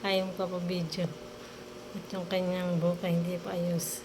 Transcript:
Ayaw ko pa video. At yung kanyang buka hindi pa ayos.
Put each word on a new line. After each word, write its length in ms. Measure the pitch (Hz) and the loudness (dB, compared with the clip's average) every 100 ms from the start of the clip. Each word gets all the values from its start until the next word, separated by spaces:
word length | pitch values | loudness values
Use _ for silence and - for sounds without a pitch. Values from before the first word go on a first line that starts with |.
| 196 | 4
Ayaw 160 | 190 185 | 2 2
ko 160 | 180 185 | -2 -2
pa 80 | 180 | 0
video. 480 | 175 180 165 - 170 - - - - - - - - | 0 0 0 0 -2 -2 -12 -12 -14 -14 -14 -12 -10
At 100 | 196 - | -10 -6
yung 160 | 190 175 | -6 0
kanyang 560 | 185 185 180 180 170 | 2 2 2 2 4
buka 240 | 170 175 185 | 4 4 4
hindi 320 | 170 170 175 | 4 2 -2
pa 160 | - | -2
ayos. 480 | 185 175 170 - - | 0 2 2 0 -6